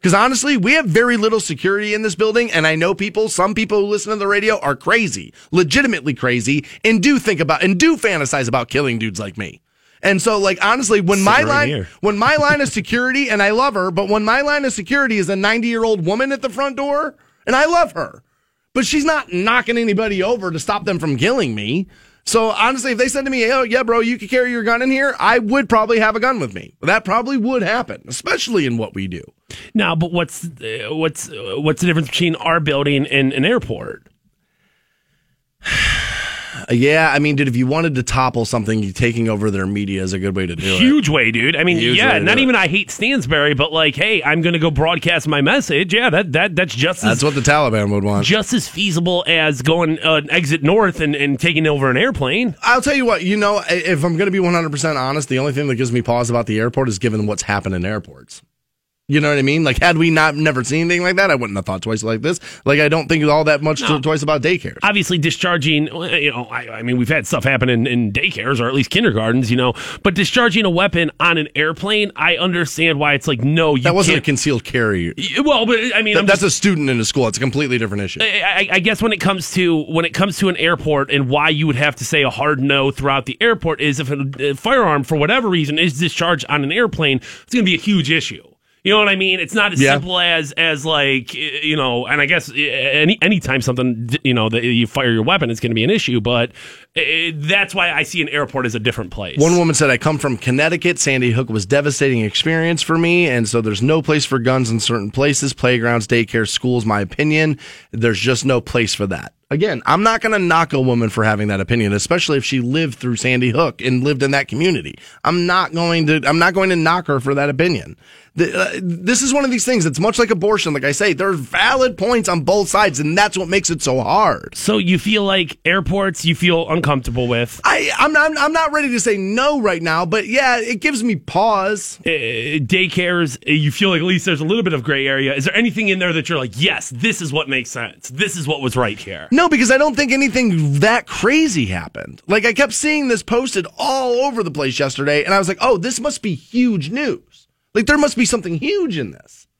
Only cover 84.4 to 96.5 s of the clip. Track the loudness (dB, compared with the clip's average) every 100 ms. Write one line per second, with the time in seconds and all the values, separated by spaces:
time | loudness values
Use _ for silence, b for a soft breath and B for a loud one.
84.4 | -4 -2 0 2 2 0 0 0 2 2
85.4 | 2 0 0 0 0 0 -2 0 0 -2
86.4 | -2 -2 -2 0 -2 0 0 0 -4 -20
87.4 | -4 0 2 0 2 0 2 -2 -2 -12
88.4 | -18 _ _ _ 0 2 4 2 0 -2
89.4 | -2 0 0 2 2 2 0 0 0 0
90.4 | -2 -2 0 0 -2 0 2 0 -4 -8
91.4 | -8 -6 -4 -2 0 -2 -2 -2 2 0
92.4 | -2 -4 -4 -2 -2 2 2 2 2 0
93.4 | 0 -2 0 0 -2 -2 -4 -2 0 0
94.4 | 0 0 0 2 0 0 0 2 2 0
95.4 | 0 -2 -2 0 0 0 0 -2 0 0
96.4 | -2